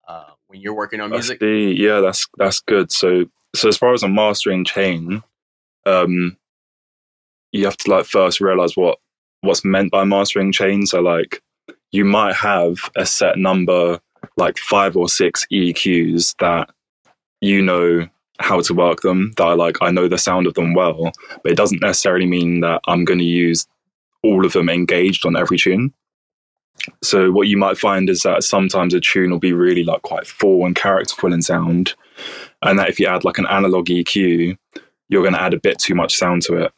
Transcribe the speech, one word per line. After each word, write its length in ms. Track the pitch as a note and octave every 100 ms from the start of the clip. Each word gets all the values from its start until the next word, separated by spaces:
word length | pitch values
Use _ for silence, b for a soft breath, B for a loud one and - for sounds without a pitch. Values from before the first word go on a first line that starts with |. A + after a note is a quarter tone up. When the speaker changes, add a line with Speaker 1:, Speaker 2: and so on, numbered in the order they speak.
| F2
Speaker 1:
uh, 240 | E2+ D2+ D2+ _
when 120 | G2
you're 140 | G2+
working 260 | G#2+ G#2 G#2+
on 120 | G#2+
Speaker 2:
I 40 | A#2
Speaker 1:
music? 220 | A#2 B2
Speaker 2:
see. 320 | G#2+ G#2+ G2+ F2+
Yeah, 220 | G#2 G#2
that's, 280 | F#2+ - - -
that's 220 | G2 -
good. 300 | - G2+ F2+
So, 340 | - F#2 F2+ E2+ _ _ -
so 140 | A2
as 80 | G2+
far 160 | B2
as 80 | B2
a 60 | G2+
mastering 560 | G2+ G#2+ G2+ G#2 F#2 F2
chain, 560 | - G2 E2+ E2+ G#2 _ _ _ _ _ _ G2
um, 520 | F#2 F2+ F2+ F2+ F2+ _ _ _ _ _ _ _ _ _ _ _
you 140 | G#2 G2+
have 120 | -
to, 120 | -
like, 140 | F#2+ -
first 340 | G2+ F#2 -
realize 380 | G2 F#2 F2 F#2+
what, 220 | F2 - _ _ _ _
what's 240 | G2 F2 G2
meant 260 | F#2+ G2
by 120 | G2
mastering 480 | G2 G2 G2 G2+ F#2+
chain. 340 | F#2+ G2 G2+ G2+
So, 160 | F2+
like, 400 | F2 E2+ - - _ _ - - _
you 140 | G2 G2
might 300 | G#2+ G2+ F#2
have 420 | G#2 F#2+ E2+ F2+ - -
a 100 | -
set 320 | - F#2+ F2
number, 600 | F#2+ F#2 F2 F2+ F2 F2 _ _ - -
like, 200 | F#2 -
five 360 | - G2+ G2 F2+
or 140 | F2
six 360 | - F2 - -
E 240 | G2 F2
Qs 600 | E2 G2 F2 E2 E2+ - -
that 320 | - E2+ - _ _ _ _ _ _ _
you 200 | G2 G2+
know 460 | F#2+ F2+ F2 E2+ E2+ _ _ -
how 220 | - F#2
to 120 | F2
work 280 | F2 F2 D#2
them, 320 | G2 F#2 G#2+ A2
that 60 |
I, 100 | E2+
like, 240 | E2+ E2+ E2+
I 100 | F2+
know 160 | F2+ F2+
the 100 | F2+
sound 300 | - F#2 F2+
of 60 |
them 200 | E2+ E2+
well, 380 | F2 F2+ D#2+ E2 - B B
but 80 | D#2+
it 60 | E2+
doesn't 240 | G#2 F#2
necessarily 440 | G#2 F2+ G2 F2+ F2+
mean 360 | F2 E2+ F2
that 200 | E2+ E2 -
I'm 180 | F2 E2+
gonna 180 | F2+
use 440 | E2+ F2 E2+ E2 - _ _ _ _ _
all 220 | A2 F#2+ F#2
of 80 |
them 160 | F#2 E2+
engaged 560 | F2 F2 F2+ F#2 F#2 F2+
on 100 | E2+
every 220 | E2+ F2
tune. 360 | F#2+ F#2+ C3+ _ _ _ _ _ _ _ _ _ - _
So 280 | - G2 F#2
what 160 | F#2+ G#2
you 100 | G2+
might 200 | G2 F#2+
find 320 | G#2+ F#2+ F#2+
is 120 | F2+
that 200 | F#2+ F2+
sometimes 500 | - G2+ F#2+ F#2+ F2+
a 60 | F2+
tune 320 | - G2 F#2
will 80 | F2
be 140 | F#2
really, 300 | F2 F2+ F2
like, 180 | E2 E2
quite 260 | - E2 -
full 380 | - G2+ F#2 F2+
and 100 | F2+
characterful 580 | G2 F#2+ - - F#2+
in 80 | E2+
sound, 540 | D#2+ F2 E2+ F2 F2+ - B B B B B B
and 180 | - G2
that 100 | F2+
if 100 | F2
you 80 | F2+
add, 160 | F2+
like, 140 | F2+ F2+
an 100 | F#2+
analog 420 | G2 G2 F2+ E2+
E 140 | F2
Q, 540 | E2+ G2+ F#2 E2+ F2 F#2+ _ B B B _
you're 140 | G2
gonna 140 | E2+ E2
add 160 | F#2
a 60 | E2+
bit 200 | G2+ -
too 160 | - F2
much 200 | E2 -
sound 260 | F2+ F2
to 120 | - F2
it. 160 | D#2+